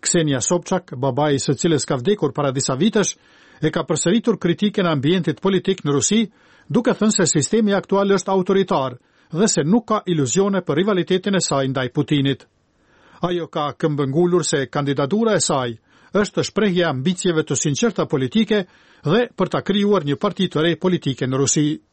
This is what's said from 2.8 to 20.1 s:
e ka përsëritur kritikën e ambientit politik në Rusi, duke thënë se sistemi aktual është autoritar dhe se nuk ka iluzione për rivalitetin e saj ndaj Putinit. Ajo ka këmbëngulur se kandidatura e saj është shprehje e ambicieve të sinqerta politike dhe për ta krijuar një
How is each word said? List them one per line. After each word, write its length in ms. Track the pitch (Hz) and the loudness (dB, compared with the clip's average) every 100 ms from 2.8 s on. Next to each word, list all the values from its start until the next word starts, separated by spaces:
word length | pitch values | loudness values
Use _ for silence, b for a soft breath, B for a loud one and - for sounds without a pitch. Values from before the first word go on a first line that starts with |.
| 202 214 190 - b b b b | 2 2 -2 -4 b b b b
e 100 | 156 | -2
ka 120 | 165 | -2
përsëritur 560 | 156 160 - 226 - 208 | -2 -2 2 2 2 0
kritikën 480 | 175 170 208 202 180 | 0 0 0 0 0
e 20 | |
ambientit 520 | 151 131 185 160 139 | 2 2 0 0 -2
politik 440 | 196 190 180 190 | 0 0 0 -2
në 80 | 147 | 0
Rusi, 380 | 143 - 214 214 b b b b | 0 2 0 0 b b b b
duke 200 | 151 247 | -2 0
thënë 260 | 220 214 214 | 0 2 2
se 100 | 175 | 2
sistemi 480 | 165 139 214 214 | 2 2 2 2
aktual 340 | 196 180 196 196 196 | 0 0 0 2 0
është 160 | 190 | 2
autoritar 640 | 190 180 190 190 170 131 123 b b b | -2 2 0 2 0 -2 -8 b b b
dhe 160 | 156 214 | -2 0
se 120 | - | 0
nuk 200 | 151 233 - | 2 2 2
ka 140 | 214 - | -4 0
iluzione 560 | 165 131 170 202 196 | -2 0 2 2 0
për 100 | 175 | -2
rivalitetin 600 | 143 196 196 170 185 196 | -2 0 0 0 -2 0
e 60 | 190 | -2
saj 280 | - 139 135 | 0 0 0
ndaj 240 | 135 127 | -2 -4
Putinit. 540 | 151 143 147 139 131 - _ _ b b b b b | -2 0 0 0 -2 -8 _ _ b b b b b
Ajo 260 | 175 180 160 | -4 -4 -4
ka 260 | - 147 131 | -4 -4 -2
këmbëngulur 680 | 160 143 139 139 175 175 | -2 0 0 2 2 2
se 220 | 156 156 131 | 2 -2 -2
kandidatura 640 | 156 143 139 143 202 226 | -2 -2 0 0 0 2
e 60 | 196 | 2
saj 360 | - 147 123 113 b b b | 0 0 -2 -8 b b b
është 280 | 185 202 - | -2 -2 -2
shprehje 400 | 151 - 208 180 | -4 0 0 2
e 60 | 170 | 0
ambicieve 540 | 131 131 185 185 160 | 0 -2 0 0 0
të 140 | 156 139 | 0 -2
sinqerta 500 | 160 135 240 - 156 | -2 0 -2 -2 -2
politike 580 | 147 131 220 226 208 185 b b b | -2 0 0 0 0 -2 b b b
dhe 240 | 143 196 240 - | 0 0 0 -2
për 120 | 185 | -2
ta 100 | 151 | -2
krijuar 440 | - 196 202 202 | -2 0 2 0
një 120 | 143 | 0